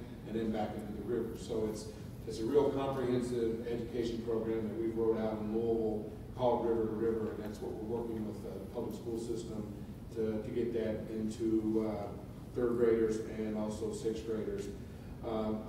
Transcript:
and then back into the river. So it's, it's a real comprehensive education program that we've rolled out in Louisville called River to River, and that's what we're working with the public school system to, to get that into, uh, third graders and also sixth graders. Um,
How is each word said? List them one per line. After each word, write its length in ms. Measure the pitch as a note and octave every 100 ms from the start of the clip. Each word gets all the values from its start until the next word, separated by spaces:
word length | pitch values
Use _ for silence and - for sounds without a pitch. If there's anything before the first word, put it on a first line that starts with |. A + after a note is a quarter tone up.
| - - A2
and 120 | A2
then 120 | A2
back 180 | G#2+ G#2
into 300 | - - -
the 0 |
river. 340 | A#2 A#2+ G#2+ -
So 300 | - A2 G#2+
it's, 180 | G#2+ - - - - A2+
it's 100 | A2+
a 60 | A#2
real 260 | C#3+ C3+
comprehensive 960 | C3+ C#3 C3 A#2+ B2 A#2 A#2+ A2+ A2 A#2+
education 540 | A2+ A2 A#2+ A#2 A2+
program 480 | A#2 A2 A2 A2+ G#2+
that 100 | A2+
we've 160 | A2+ A2+
rolled 240 | A2+ A2
out 200 | A2 G#2+
in 100 | G#2
Louisville 580 | A2+ A#2 A2+ A2 G#2+ - - - B2
called 280 | B2 A2+ A#2
River 200 | A2+ G#2+
to 100 | G#2
River, 380 | A2+ G#2+ G#2 G#2
and 80 |
that's 160 | G#2+ G#2+
what 140 | -
we're 260 | - G#2+ A#2
working 260 | A#2 A2 G#2
with 160 | -
the 140 | F#2+ G2 G2
public 220 | A#2+ G#2+ G#2+
school 240 | A#2 A2+
system 480 | A#2 A2 - A2 G#2 G#2 - - - A2+
to, 260 | A2 G#2+
to 80 | - B2
get 160 | A2+
that 380 | A2+ A2 G#2 A2
into, 800 | A2 G#2+ - A2+ A2 G#2+ A2 A2
uh, 160 | G#2 G2 - - - - B2+
third 220 | A#2+ A#2
graders 400 | A2+ A2+ A2 G#2+ - G#2+
and 200 | G#2+ G#2+
also 340 | G#2+ G#2 A2
sixth 340 | G#2 A2+ A2 A2+
graders. 420 | G#2+ G2+ G2 - - - - - -
Um, 380 | A2+ A2 G#2+ G#2+